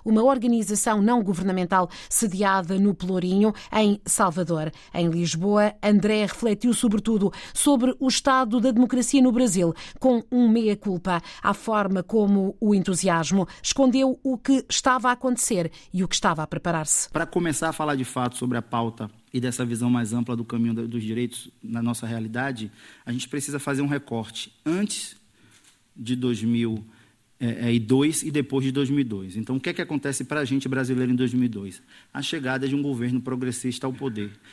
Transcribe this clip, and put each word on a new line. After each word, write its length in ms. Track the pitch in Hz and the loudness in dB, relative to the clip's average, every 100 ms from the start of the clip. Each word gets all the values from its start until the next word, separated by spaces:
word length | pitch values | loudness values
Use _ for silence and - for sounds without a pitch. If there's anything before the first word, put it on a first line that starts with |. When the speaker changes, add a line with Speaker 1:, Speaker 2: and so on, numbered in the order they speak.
Speaker 1:
uma 180 | 220 214 247 | 2 4 6
organização 760 | 269 233 233 208 208 - 214 | 4 2 2 2 -2 0 2
não 220 | 202 247 | 4 4
governamental 680 | 190 175 185 185 180 190 175 - - | 0 -2 -2 -2 0 2 0 -4 -4
sediada 680 | - 226 185 202 190 170 190 | -2 0 0 0 0 0 2
no 160 | 202 | 2
Pelourinho, 600 | 196 180 185 180 190 214 208 - | 2 -2 -2 0 2 2 0 -4
em 300 | 220 214 202 - | 2 2 2 0
Salvador. 680 | - 196 170 170 160 156 - - | 0 2 0 -2 -2 -4 -8 -10
Em 160 | 170 170 | -2 0
Lisboa, 640 | 165 170 160 190 208 208 208 | 0 -2 -2 2 4 2 2
André 420 | 208 208 208 214 | 4 4 4 0
refletiu 500 | 208 - 233 208 247 | 0 -2 -2 0 0
sobretudo 580 | 226 240 208 214 220 190 - - | 2 2 2 2 2 0 -2 -10
sobre 420 | - - 285 254 - | 0 4 4 4 2
o 120 | 262 | 0
estado 500 | - - 262 247 240 | 0 2 2 2 2
da 120 | 254 | 2
democracia 500 | 226 247 254 240 277 | 4 4 2 2 4
no 100 | 247 | 6
Brasil, 420 | 220 247 180 170 160 - - | 4 2 2 0 0 -8 0
com 200 | 262 240 - | 2 2 2
um 200 | 247 240 | 4 4
meia-culpa 720 | 226 220 208 208 180 185 175 - - | 4 2 0 -2 -4 -2 -4 -4 -6
à 120 | - | -2
forma 500 | 202 - 214 196 190 | -2 -2 0 0 -2
como 540 | 180 226 202 202 190 - | 0 2 4 4 2 0
o 160 | 214 202 | 2 2
entusiasmo 720 | 180 180 190 165 151 196 170 - | 2 0 2 0 2 0 0 -4
escondeu 560 | - - 262 247 269 262 | -4 2 4 4 2 0
o 160 | 269 254 | -4 -2
que 280 | - 269 - | 2 2 2
estava 400 | - - 254 247 | 0 2 2 2
a 60 | |
acontecer 580 | 247 262 247 - 196 165 - - | 0 0 0 0 0 -2 -6 -8
e 100 | 180 | -4
o 60 | 185 | -2
que 60 | - | 0
estava 280 | 202 156 | 0 0
a 40 | 156 | -4
preparar-se. 640 | - 175 165 151 - - | -6 -2 -2 0 -2 -2
Speaker 2:
Para 160 | 156 165 | -4 -2
começar 440 | 180 170 139 160 | 0 0 0 -2
a 40 | |
falar 220 | 156 151 139 | -2 -2 -2
de 80 | |
fato 320 | 123 - 123 - | -2 -2 -4 -2
sobre 220 | 127 120 | -4 -4
a 40 | |
pauta 480 | - 120 117 113 107 - _ | -4 -4 -4 -4 -12 -14 _
e 60 | 127 | -4
dessa 260 | 123 120 123 | -4 -2 -4
visão 240 | 117 120 | 0 2
mais 240 | 123 113 | 2 0
ampla 200 | 120 117 | -2 -2
do 120 | 117 117 | -4 -4
caminho 280 | 117 117 | -2 0
da, 100 | 113 | -2
dos 200 | 117 120 | -4 -6
direitos 460 | 110 113 123 - - _ | -4 -4 -4 -6 -18 _
na 200 | 110 117 | -8 -4
nossa 260 | 117 117 113 | -4 -4 -6
realidade, 640 | 117 110 117 135 123 107 - - - - | -6 -6 -4 -6 -6 -10 -14 -20 -18 -8
a 60 | |
gente 160 | 120 - | -8 -6
precisa 320 | 147 139 143 | -8 -6 -6
fazer 220 | 143 135 | -4 -2
um 60 | 143 | -2
recorte 680 | 143 - 117 107 - - _ 151 | -2 -4 -8 -8 -12 -16 _ -4
antes 520 | 175 208 - - - _ _ _ _ _ _ _ | -2 -2 -6 -10 -16 _ _ _ _ _ _ _
de 220 | - 117 123 | -14 -6 -2
dois 260 | 127 113 | -2 -2
mil, 440 | 113 117 117 110 107 _ _ _ _ - | 0 0 0 -4 -10 _ _ _ _ -8
é, 300 | 120 113 120 | -6 -2 0
é, 60 | |
e 60 | 117 | 0
dois 440 | 110 131 151 156 | 2 2 2 0
e 80 | 156 | -2
depois 320 | 147 143 135 | -2 -2 -2
de 80 | 135 | -2
dois 180 | 131 135 | 0 0
mil 120 | 143 | 0
e 20 | |
dois. 320 | 127 101 95 98 | -2 -4 -8 -8
Então, 220 | 110 131 | -4 -4
o 20 | |
que 100 | 175 | -4
é 40 | |
que 80 | 175 | -6
acontece 420 | 175 147 143 131 | -4 -4 -4 -6
pra 220 | 127 151 135 | -4 -4 0
gente 240 | 135 135 | -2 -2
brasileiro 420 | 131 127 127 123 | -2 -2 0 0
em 40 | 123 | 0
dois 180 | 127 | 0
mil 100 | 123 | 2
e 60 | 123 | 0
dois? 340 | 104 98 - _ - _ | -2 -10 -14 _ -20 _
A 80 | 139 | -10
chegada 440 | 135 165 131 131 135 | -6 -6 -4 -2 -2
de 80 | |
um 80 | 143 | -2
governo 380 | 143 127 120 127 | -2 -2 -2 -2
progressista 680 | 127 127 127 120 127 120 135 | -4 -6 -6 -4 -6 -6 -6
ao 60 | |
poder, 400 | 127 139 107 104 104 - | -6 -6 -6 -8 -12 -20